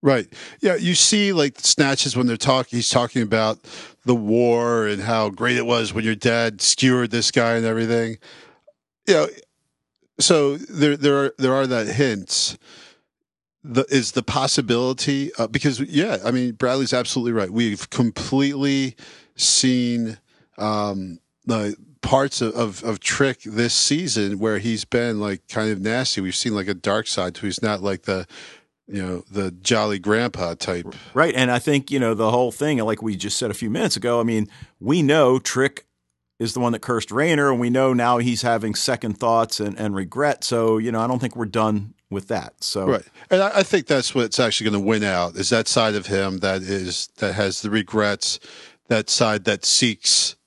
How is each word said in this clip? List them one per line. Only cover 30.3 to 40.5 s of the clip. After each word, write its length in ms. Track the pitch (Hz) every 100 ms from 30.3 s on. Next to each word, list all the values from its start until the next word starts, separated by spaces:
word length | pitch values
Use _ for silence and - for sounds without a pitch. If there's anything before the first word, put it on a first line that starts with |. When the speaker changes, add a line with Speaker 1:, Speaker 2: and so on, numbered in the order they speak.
| - 87
Speaker 1:
type. 400 | 85 - 90 85 - -
Speaker 2:
Right, 220 | 127 160
and 160 | 131 127
I 80 | 123
think, 320 | 139 143 135
you 80 | 139
know, 160 | 120
the 160 | 107 110
whole 220 | 120 123
thing, 260 | 113 147 139
like 240 | 110 107
we 140 | 113 98
just 200 | 101 -
said 140 | 123
a 40 |
few 160 | 98 113
minutes 260 | 110 220 -
ago, 240 | 123 120
I 20 |
mean, 260 | 117 110 101 - - _
we 240 | 107 165
know 380 | 143 156 135 131
Trick 440 | - 127 135 - _ _ _ _ _ _
is 160 | 113
the 60 | 127
one 120 | 120
that 80 | 113
cursed 300 | - 117 -
Raynor, 400 | 110 156 156 143
and 80 | 127
we 120 | 120
know 220 | 123 131
now 260 | 123 120 120
he's 240 | 120 117
having 340 | 120 117 110 104
second 420 | - 123 120 101
thoughts 400 | 120 113 113 -
and, 180 | 104 95
and 180 | 110 98
regret. 480 | 95 123 147 139
So, 340 | -